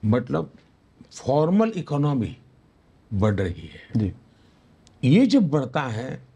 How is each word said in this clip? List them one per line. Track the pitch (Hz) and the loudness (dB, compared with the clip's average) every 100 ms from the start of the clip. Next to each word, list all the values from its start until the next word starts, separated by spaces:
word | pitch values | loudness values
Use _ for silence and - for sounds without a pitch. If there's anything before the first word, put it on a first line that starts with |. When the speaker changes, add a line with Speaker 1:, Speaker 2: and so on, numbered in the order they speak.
Speaker 1:
मतलब | 107 120 123 143 - - _ _ _ _ - | 2 0 0 -4 -6 -12 _ _ _ _ -20
फॉर्मल | - - 143 156 190 226 214 | -12 -2 0 2 2 2 -2
इकोनॉमी | 147 143 147 139 98 - - _ _ _ _ _ _ | -6 -2 0 0 -4 -8 -20 _ _ _ _ _ _
बढ़ | 101 107 | 0 0
रही | 98 95 90 82 | 0 -4 -6 -14
है। | - - 117 | -20 -6 -2
Speaker 2:
जी। | 104 - _ _ _ _ _ _ _ _ | -2 -4 _ _ _ _ _ _ _ _
Speaker 1:
ये | 123 170 262 | 2 4 6
जब | 262 180 | 4 2
बढ़ता | 147 127 156 | 0 -2 -4
है | 135 110 262 - - | -4 -6 -8 -12 -16